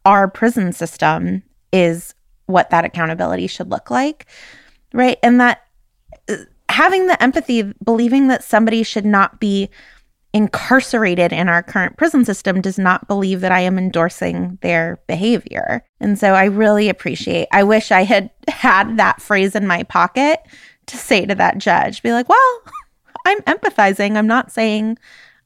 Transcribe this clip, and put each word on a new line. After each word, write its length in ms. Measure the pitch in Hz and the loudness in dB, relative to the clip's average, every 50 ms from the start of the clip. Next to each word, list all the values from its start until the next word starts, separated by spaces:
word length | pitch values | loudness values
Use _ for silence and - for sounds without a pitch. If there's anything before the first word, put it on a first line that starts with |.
| - | 2
our 220 | 196 208 196 196 | 4 4 4 2
prison 440 | 190 - - 220 240 - 233 190 175 | 0 0 0 -2 0 0 0 -4 -4
system 680 | 160 - 165 165 - - 165 156 160 165 175 175 190 190 - _ _ _ _ - | -4 -6 -10 -10 -6 -2 -2 -2 -2 -2 -4 -6 -6 -8 -10 _ _ _ _ -2
is 420 | - 190 175 170 165 175 - - - _ _ _ _ _ - | 0 2 2 2 0 -4 -10 -18 -20 _ _ _ _ _ -6
what 240 | - 185 175 - - | 0 2 2 2 2
that 160 | 175 165 165 | 0 0 0
accountability 640 | - - 170 165 160 165 180 180 165 185 185 180 | -2 -4 -6 -6 -6 -4 -4 -4 -4 -4 -4 -6
should 240 | 185 - - 175 185 | -8 -10 -10 -8 -8
look 180 | 196 - _ - | -8 -8 _ -4
like." 380 | 240 254 269 302 302 _ - _ - - - - - - _ _ _ _ _ _ - | -4 -2 -2 -4 -6 _ -20 _ -20 -20 -20 -20 -20 -20 _ _ _ _ _ _ -2
Right? 240 | 240 254 254 - - - | 0 0 0 0 2 2
And 160 | 240 240 247 | 4 4 6
that, 240 | 247 240 - - _ _ _ _ _ _ _ _ _ - - _ - - | 4 2 2 -2 _ _ _ _ _ _ _ _ _ -20 -20 _ -10 -10
uh, 60 | 208 147 95 _ _ _ - - | -10 -10 -10 _ _ _ -8 -4
having 380 | - 254 311 - 381 381 370 | 0 2 2 2 2 2 2
the 160 | 370 330 - 247 | 0 0 2 2
empathy, 500 | 254 - 330 - - 240 233 202 202 - - - | 0 0 -2 -2 -2 -2 -2 -2 -4 -8 -6 -2
believing 440 | 233 233 226 240 233 254 277 277 | 0 0 2 2 2 2 4 4
that 160 | 262 254 - - | 2 2 0 -2
somebody 400 | - - 214 226 220 226 226 220 | 0 2 2 2 2 0 0 -2
should 220 | - - 220 202 | -2 -4 -2 0
not 340 | 214 208 196 196 - - - | 2 2 2 2 0 -2 -4
be 320 | 220 202 196 196 196 - _ - - - - _ _ _ _ _ _ _ - | -4 -2 0 -2 -2 -4 _ -20 -20 -20 -20 _ _ _ _ _ _ _ 0
incarcerated 960 | 214 214 - - - - - 247 269 - - - 226 220 185 175 175 175 170 | 0 0 0 -2 -6 0 2 2 2 2 0 -2 0 0 0 2 2 0 0
in 160 | - 160 180 | 0 0 0
our 140 | 180 170 170 | 2 0 0
current 340 | 175 - - 202 180 - - | -2 -2 -4 -4 -4 -4 -2
prison 300 | - 311 330 320 269 233 | -2 0 2 4 2 2
system 340 | - 190 - - 196 180 190 | 2 -2 -4 -2 -2 -2 -2
does 200 | 185 190 185 - | -2 -2 -2 0
not 280 | 190 180 185 - - | 2 2 2 0 -2
believe 320 | - 202 202 196 185 190 180 | -4 -2 -2 0 -2 -2 -2
that 100 | 190 185 | -2 0
I 80 | 185 185 | 0 2
am 180 | 180 180 190 | 2 0 0
endorsing 800 | 185 185 185 - 170 165 175 - - 180 175 170 175 180 180 185 - - | 0 -2 -2 0 0 -2 -2 -4 -6 -6 -6 -4 -4 -6 -8 -8 -6 -4
their 360 | 175 170 165 165 170 175 - _ | -2 -2 -2 -2 -4 -8 -12 _
behavior. 800 | - - 165 196 226 240 180 - - - - - - - 233 _ _ _ - | -8 -6 -2 0 0 0 -2 -4 -8 -10 -8 -6 -6 -6 -6 _ _ _ -6
And 180 | - 208 202 | -4 -2 -2
so 160 | 196 214 196 190 | 2 2 4 4
I 120 | 190 190 | 4 2
really 440 | 208 196 208 220 208 208 208 214 208 | 2 2 2 2 2 2 2 2 0
appreciate, 580 | - - - 151 - - - - 170 165 170 - | -2 -4 -6 -8 -8 -8 -6 -4 -4 -4 -2 0
I 120 | - 202 202 | 2 2 4
wish 280 | 202 220 220 - - | 4 2 2 2 2
I 100 | 208 185 | 2 2
had 300 | 190 190 233 202 196 - _ _ - | 2 2 0 0 0 -4 _ _ -8
had 500 | - - - - 254 190 190 208 226 226 | -8 -6 -2 0 2 2 2 0 0 0
that 240 | 214 190 190 - - | 0 0 0 0 -4
phrase 340 | - - 208 190 190 196 196 | -4 -2 0 0 0 0 -2
in 120 | 208 202 | -2 -2
my 160 | 190 175 175 190 | -2 -2 -4 -4
pocket 580 | - - 175 170 190 - 254 277 294 320 - _ _ - - - - _ _ _ | -2 0 0 0 0 0 0 0 0 0 -2 _ _ -20 -20 -20 -20 _ _ _
to 100 | - - | -20 -18
say 300 | 240 - - 233 190 175 | -12 -2 0 0 0 0
to 80 | 196 196 | -2 -2
that 240 | 196 180 180 - 196 | 0 0 0 0 -2
judge, 420 | - 202 170 - - - 202 - | 0 0 0 0 0 -2 -4 -6
be 100 | - 233 | -4 -2
like, 160 | 233 240 247 | -2 -2 2
"Well, 340 | - 381 494 523 508 494 453 _ - - 1077 - _ | 2 4 4 4 2 0 -4 _ -20 -20 -20 -20 _
<laughs> 340 | _ _ _ _ - - - | _ _ _ _ -14 -4 -2
I'm 160 | 370 403 415 | -2 -2 0
empathizing. 760 | - - 320 - - - - - 202 196 196 - 202 202 214 | -2 -4 -4 -2 -2 -4 0 2 2 2 2 0 -2 -2 0
I'm 80 | 214 214 | 0 0
not 260 | 220 226 262 - - | 2 0 0 -2 -4
saying 460 | - 233 226 220 214 214 214 220 226 - _ - - - - _ _ _ _ | -4 -2 -2 0 -2 -2 -4 -4 -6 -8 _ -20 -20 -20 -20 _ _ _ _